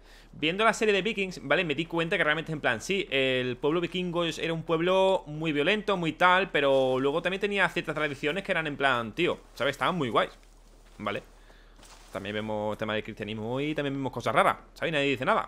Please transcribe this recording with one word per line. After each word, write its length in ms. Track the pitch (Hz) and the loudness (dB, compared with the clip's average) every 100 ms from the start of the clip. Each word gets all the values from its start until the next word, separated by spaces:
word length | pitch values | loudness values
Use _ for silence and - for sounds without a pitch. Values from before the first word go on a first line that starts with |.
| - - - | -18 -20 -20
Viendo 320 | - 151 190 220 | -4 -2 2 2
la 80 | |
serie 200 | 202 214 | 2 2
de 80 | 202 | 2
Vikings, 380 | 190 214 190 - 135 | 0 -2 -6 -6 0
¿vale? 160 | 156 | 0
Me 120 | 175 143 | 0 -2
di 100 | 165 | -2
cuenta 320 | 165 165 190 | -2 0 0
que 80 | 151 | 2
realmente, 260 | 156 156 | 0 -2
en 80 | 156 | -2
plan, 220 | 139 113 | 0 0
sí, 260 | - 196 - | -2 -4 0
el 460 | 135 131 127 127 120 | 0 2 2 0 -2
pueblo 240 | 147 170 | 0 0
vikingo 460 | 170 180 180 170 170 | -2 -4 -4 -2 -2
es, 120 | - | -2
era 120 | 165 | -4
un 120 | 165 | -4
pueblo 600 | 160 160 175 190 190 190 - | 0 0 4 4 4 2 -2
muy 260 | 151 165 | -6 -2
violento, 420 | 143 151 214 202 190 | 0 2 2 0 0
muy 160 | 165 | 0
tal, 380 | - 180 180 190 | 4 6 6 4
pero 480 | 156 139 135 131 131 | 2 4 6 4 2
luego 220 | 135 160 | 2 0
también 180 | 175 190 | -2 -2
tenía 300 | 202 202 180 | -2 0 0
ciertas 260 | 175 160 151 | 0 -4 -2
tradiciones 480 | 151 135 147 180 | -4 -2 -2 -2
que 80 | 196 | -2
eran 160 | 170 156 | -2 -2
en 80 | 135 | 2
plan, 380 | 139 120 113 | 2 2 0
tío, 260 | 104 170 92 - | -2 0 -2 -6
¿sabes? 180 | - 127 | -4 -2
Estaban 240 | 131 135 175 | 0 0 0
muy 140 | 127 | 0
guays, 220 | 127 - - - - - - - - | 0 0 -4 -20 -20 -20 -20 -20 -10
¿vale? 260 | 104 107 - - - - - - - - - | -6 -6 -8 -20 -20 -20 -20 -20 -20 -20 -12
También 240 | 95 98 107 | -10 -6 -6
vemos 380 | 110 107 107 | -4 -4 -4
el 40 | 104 | -4
tema 160 | 107 | -4
del 100 | 107 107 | -4 -6
cristianismo 560 | 107 104 110 110 127 | -8 -8 -8 -6 -4
y 120 | 147 156 | -4 -4
también 180 | 143 | -4
vemos 180 | 139 131 | -4 -6
cosas 240 | 120 117 131 | -4 -2 2
raras, 220 | 190 - - | 2 0 -6
¿sabes? 180 | - 143 | -8 -2
Nadie 200 | 156 139 | 0 0
dice 120 | 123 | 0
nada. 240 | 143 214 | 0 0